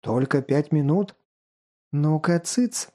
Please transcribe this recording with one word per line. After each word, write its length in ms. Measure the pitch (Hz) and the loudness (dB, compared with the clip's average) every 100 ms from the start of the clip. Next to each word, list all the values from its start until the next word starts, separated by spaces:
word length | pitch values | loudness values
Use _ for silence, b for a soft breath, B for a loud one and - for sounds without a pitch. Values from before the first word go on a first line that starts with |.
«Только 420 | - 117 135 143 | -2 -2 2 0
пять 280 | 131 139 151 | 2 0 2
минут?» 440 | 156 143 170 202 - _ _ _ _ _ _ _ | 0 2 0 -2 -8 _ _ _ _ _ _ _
«Ну-ка, 480 | 143 147 156 156 170 | -2 0 0 2 0
цыц! 500 | 170 - 247 - - | 0 -2 -2 -2 -10